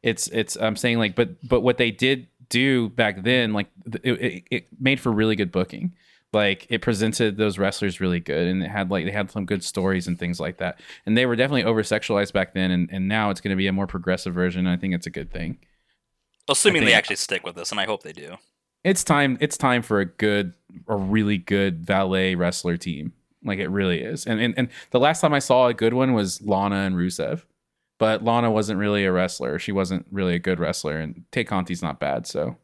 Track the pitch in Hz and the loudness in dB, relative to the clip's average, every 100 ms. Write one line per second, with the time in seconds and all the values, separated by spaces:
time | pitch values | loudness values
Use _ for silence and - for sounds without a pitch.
0 | 117 101 - 113 107 - 110 104 123 117 | -2 -2 -2 -2 -2 -2 -2 0 0 2
1 | 107 92 120 - 120 123 120 123 120 104 | 0 2 -2 -2 0 2 2 2 2 2
2 | 127 139 - _ - 120 135 127 113 - | 0 0 -4 _ -4 0 4 2 0 0
3 | 110 95 98 127 113 104 101 - - 110 | 0 0 0 2 2 -2 -4 -10 -10 -4
4 | 127 117 123 87 _ 127 - - 131 135 | -2 0 -2 -6 _ -8 -8 -4 -2 0
5 | 127 107 110 107 95 90 90 - 180 - | 0 2 2 2 0 -2 -4 -4 -8 -8
6 | _ _ _ 107 104 95 - 117 - 107 | _ _ _ 0 2 0 -4 -4 0 0
7 | 113 107 113 101 107 90 98 - 101 87 | 0 2 0 2 -2 2 -2 0 -4 -2
8 | 92 87 85 73 87 92 82 101 92 95 | 0 0 0 0 0 0 -2 -4 -2 -2
9 | 82 104 98 110 90 101 - - 95 95 | -2 -4 -4 -6 -4 -4 -4 -2 0 0
10 | 87 87 87 87 73 90 87 - - - | -2 -4 -4 -4 -6 -6 -8 -8 -18 -14
11 | - 113 127 117 135 139 110 110 104 107 | 0 2 2 2 2 2 2 0 0 -2
12 | - 101 101 98 92 98 92 90 87 95 | 0 0 0 -2 -2 -2 0 0 0 -2
13 | 95 110 104 92 101 95 98 95 98 95 | -2 0 0 -2 -4 0 0 0 -4 -4
14 | 87 92 - 87 90 90 90 90 95 87 | -2 -2 -2 -2 -2 0 0 0 -2 -4
15 | 85 76 - 78 80 - _ _ _ _ | -6 -10 -10 -8 -8 -10 _ _ _ _
16 | _ _ _ _ - 139 208 175 117 110 | _ _ _ _ 0 4 6 6 6 6
17 | - 98 - 92 - 87 87 104 98 107 | 4 -4 -4 -4 -6 -8 -6 -4 -2 -4
18 | - 78 73 92 _ _ _ _ 180 190 | -6 -16 -16 -18 _ _ _ _ 0 0
19 | - 147 139 123 151 - 139 123 117 104 | 2 4 4 2 -2 0 2 2 2 0
20 | 92 - 107 101 95 - _ 90 - 104 | 0 0 2 2 -2 -8 _ -20 -4 -2
21 | 95 107 104 101 - 101 98 82 85 98 | 2 2 2 0 0 2 2 0 0 0
22 | 95 95 95 90 87 87 90 87 92 73 | 2 2 0 2 0 0 -4 -4 -4 -8
23 | 82 - _ _ - 98 95 98 95 87 | -10 -14 _ _ -6 -4 -2 0 0 0
24 | - - - 110 120 113 123 - - 127 | -4 -8 -4 0 0 0 -4 -4 -2 2
25 | 139 160 156 147 - 127 123 113 113 123 | 4 4 2 2 4 4 4 4 2 2
26 | 131 120 98 - 101 98 101 98 98 90 | 2 2 0 -4 -2 0 2 0 0 0
27 | 90 87 76 170 _ _ _ _ _ _ | -2 -2 -4 -6 _ _ _ _ _ _
28 | 110 110 113 117 117 107 104 98 104 104 | 2 2 2 2 4 2 0 0 0 2
29 | 98 92 92 - 62 80 - 98 92 92 | 2 2 0 -2 -4 -4 -2 -2 0 -4
30 | - 98 92 87 90 90 80 90 78 78 | -6 -2 0 0 0 -2 -2 -2 -4 -4
31 | 80 87 - - 117 98 90 87 80 71 | -6 -10 -8 -6 -2 -2 -2 -4 -6 -4
32 | 71 69 - - 73 - | -2 -4 -4 -6 -6 -8